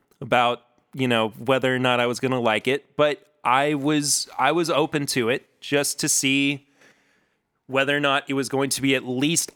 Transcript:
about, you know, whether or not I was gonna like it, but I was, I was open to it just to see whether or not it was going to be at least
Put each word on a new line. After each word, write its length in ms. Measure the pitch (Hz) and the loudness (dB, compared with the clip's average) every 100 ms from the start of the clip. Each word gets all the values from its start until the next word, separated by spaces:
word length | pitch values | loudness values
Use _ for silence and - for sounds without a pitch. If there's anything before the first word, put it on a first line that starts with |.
| _ _ | _ _
about, 420 | 120 123 120 120 _ _ _ | 0 2 2 0 _ _ _
you 120 | 135 127 | -4 0
know, 200 | 117 110 | 2 0
whether 440 | 120 117 131 131 | -2 0 2 2
or 40 | 127 | 2
not 220 | 127 120 | 2 2
I 60 | 120 | 0
was 140 | 117 | -2
gonna 200 | 131 127 | -2 0
like 260 | 117 107 127 | 0 0 0
it, 280 | 139 - - | -4 -4 0
but 280 | 147 135 _ _ | 0 0 _ _
I 300 | 120 127 147 | 0 2 2
was, 540 | 147 143 151 143 - - - | 0 0 0 0 -2 -4 0
I 140 | 135 | 0
was 160 | 165 165 | 2 0
open 380 | 143 156 156 139 | 0 0 -2 -2
to 220 | 131 113 | -2 0
it 180 | 139 - _ | -2 -6 _
just 380 | - 143 139 - | -2 -2 -2 -4
to 80 | 156 | -2
see 580 | - 135 139 139 139 - _ - _ _ _ _ _ _ _ - | 0 0 0 0 -4 -12 _ -20 _ _ _ _ _ _ _ -4
whether 300 | 131 139 143 | 0 2 0
or 40 | |
not 240 | 143 139 - | 0 0 -2
it 60 | |
was 140 | 135 117 | -4 -2
going 200 | 135 139 | -2 -2
to 120 | 123 | 0
be 120 | 135 | 0
at 100 | 131 127 | 0 -2
least 440 | 127 147 165 - | -2 0 0 -2